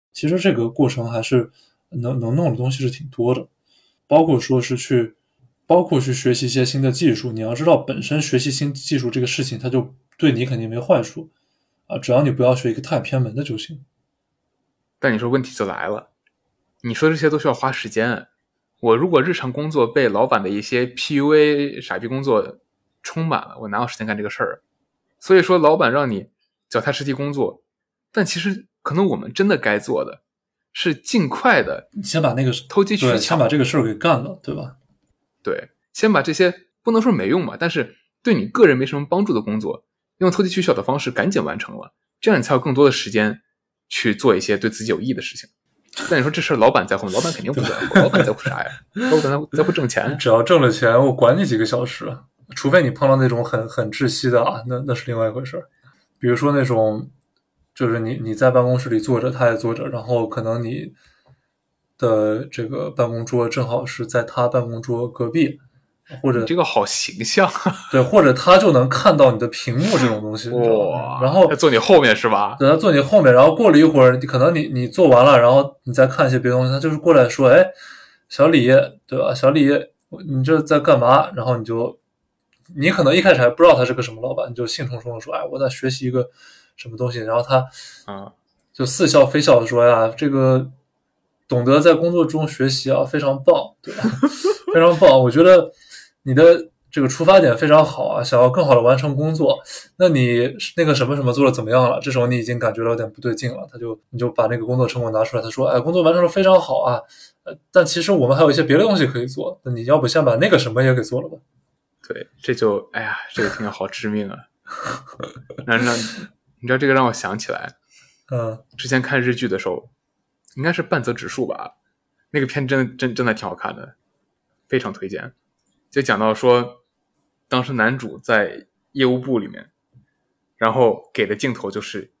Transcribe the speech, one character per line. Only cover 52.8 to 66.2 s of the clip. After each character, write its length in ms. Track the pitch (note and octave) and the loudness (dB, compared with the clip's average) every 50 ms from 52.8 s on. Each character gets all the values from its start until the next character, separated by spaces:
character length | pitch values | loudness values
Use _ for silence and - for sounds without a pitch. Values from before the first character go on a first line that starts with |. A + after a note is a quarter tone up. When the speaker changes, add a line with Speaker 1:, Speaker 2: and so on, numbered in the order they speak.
Speaker 1:
你 80 | C3+ B2+ | 2 2
碰 180 | B2+ - C#3+ C3+ | -2 0 2 2
到 80 | C3+ | 4
那 100 | C3 C3 | 4 2
种 160 | B2 A#2+ A#2 | 0 0 -2
很， 240 | A#2+ - - A2 A2 | -4 -4 -4 -6 -6
很 240 | - - - A2 G#2+ | -6 -6 -6 -6 -6
窒 160 | - - C#3 | -4 -4 -2
息 220 | A#2+ - - - B2+ | -2 -2 -2 -2 0
的 160 | B2 A#2+ A#2 | 2 2 2
啊， 180 | - - A#2 A#2 | 0 -4 -6 -8
那， 160 | B2 B2+ B2 C#3 | -8 -8 -6 -4
那 80 | C#3 B2 | -6 -6
是 100 | - - | -6 -6
另 120 | B2+ A#2+ A#2 | -8 -4 -4
外 100 | A2+ A2 | -4 -4
一 20 | |
回 120 | A2 B2+ | -4 -8
事 140 | B2+ C3 - | -12 -10 -12
儿。 120 | - - _ _ _ _ _ _ _ _ _ _ _ | -14 -14 _ _ _ _ _ _ _ _ _ _ _
比 100 | - B2 | -2 0
如 80 | B2 | 0
说 160 | A#2+ D3 C#3+ | 2 0 0
那 100 | C#3+ C#3 | 2 0
种， 460 | C3 C3 B2 A2 A2 A2 G#2+ A2 C3 - _ _ _ _ _ _ _ _ _ _ _ _ _ | 0 0 0 0 0 0 -2 -4 -10 -14 _ _ _ _ _ _ _ _ _ _ _ _ _
就 140 | - C3 A2+ | -4 -4 -2
是 120 | A2+ A#2 | -2 -2
你， 180 | A2+ A2 C3+ - | -4 -6 -8 -8
你 120 | - A2 G#2+ | -8 -8 -4
在 160 | - C3 B2+ | 2 2 4
办 120 | B2 B2+ | 4 4
公 160 | B2 B2 B2+ B2 | 2 2 0 -2
室 120 | - C3 | -2 -2
里 100 | A#2 A2 | -2 -2
坐 180 | - C#3+ B2 A#2 | 0 0 -2 -2
着， 120 | A#2+ B2+ | -2 -4
他 160 | B2 - B2+ | -4 0 0
也 100 | A#2 A2+ | 0 0
坐 160 | A2 - A2+ | -2 -4 -6
着， 140 | A2+ B2 B2 | -6 -6 -8
然 160 | - B2+ A2+ | -8 -8 -10
后 260 | G#2+ A#2 B2 A#2 A2+ G#2+ | -6 -4 -2 -2 -2 -4
可 140 | - A#2+ | -6 -8
能 200 | A2 A2 A2+ A#2+ | -6 -6 -6 -6
你 300 | A#2 A2+ B2+ D3 - - - _ _ _ _ _ _ _ _ _ _ _ _ _ _ _ _ _ _ _ _ | -6 -8 -8 -10 -12 -14 -18 _ _ _ _ _ _ _ _ _ _ _ _ _ _ _ _ _ _ _ _
的 480 | _ B2+ A#2 A2 G#2+ G#2+ G#2+ G#2+ A#2 C3 | _ -2 0 0 2 0 0 -2 -4 -6
这 220 | - - - A2+ | -8 -10 -10 -10
个 240 | A2 C3+ A2 G#2 G#2 | -8 -8 -8 -8 -8
办 180 | - - A#2+ A#2 | -2 -2 -2 -2
公 160 | A#2 A#2 A#2 | -2 -8 -6
桌 240 | - B2+ A#2+ A#2 A#2 | -4 -2 -2 -2 -2
正 180 | - C3+ C3 | -2 -4 -4
好 200 | B2 A#2+ A#2+ B2 | -4 -4 -6 -6
是 180 | B2+ - - A2+ | -6 -10 -10 -10
在 180 | A2 - A#2+ | -4 -4 -4
他 240 | A#2 - - B2+ B2 | -4 -4 -4 -2 -2
办 220 | A#2+ - B2+ A#2+ A#2 | 0 0 -2 -4 -4
公 140 | A#2 A2+ | -8 -10
桌 260 | A2 A#2 A#2 A#2 A#2+ A#2 | -6 -6 -4 -4 -4 -8
隔 220 | - - B2 A2+ | -6 -6 -6 -4
壁， 280 | A#2 E3 D3+ C3 C#3+ - _ _ _ _ _ _ _ _ _ _ C#3+ B2+ | 0 0 0 0 -2 -10 _ _ _ _ _ _ _ _ _ _ -16 -4